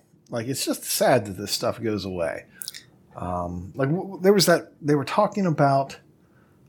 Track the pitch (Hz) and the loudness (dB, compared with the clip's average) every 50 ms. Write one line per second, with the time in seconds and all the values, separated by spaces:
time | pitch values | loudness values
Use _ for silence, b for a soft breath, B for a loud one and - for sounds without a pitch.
0 | _ _ _ _ _ - 123 117 113 131 131 - - 330 269 - - - - - | _ _ _ _ _ -8 -8 -6 -4 -4 -4 -4 -4 -4 -4 -4 -4 -4 0 2
1 | 226 185 139 120 104 101 90 95 101 - - - 123 113 - 113 113 110 107 95 | 4 4 4 4 2 0 -6 -8 -6 -4 -4 -2 -2 -2 -2 -2 -2 -2 -2 -2
2 | 92 98 92 87 82 73 50 - - B B B B B B B B B B _ | -4 -4 -4 -2 -2 -2 -4 -6 -12 B B B B B B B B B B _
3 | _ _ - - 90 90 90 90 87 87 90 90 90 98 - - 135 139 160 190 | _ _ -14 -10 -8 -6 -6 -6 -6 -6 -8 -10 -12 -10 -4 -2 -2 0 0 -2
4 | 196 196 190 170 180 196 208 196 151 180 170 151 - - - _ 143 143 151 139 | -4 -8 -8 2 4 6 6 6 6 4 4 2 2 -4 -14 _ 0 0 0 0
5 | 131 - - 208 214 208 214 208 190 175 151 156 147 139 139 139 135 - - - | 0 0 0 0 0 0 0 0 0 0 2 4 4 4 4 2 0 -2 -8 -16
6 | _ _ _ b b b b b b b b b b | _ _ _ b b b b b b b b b b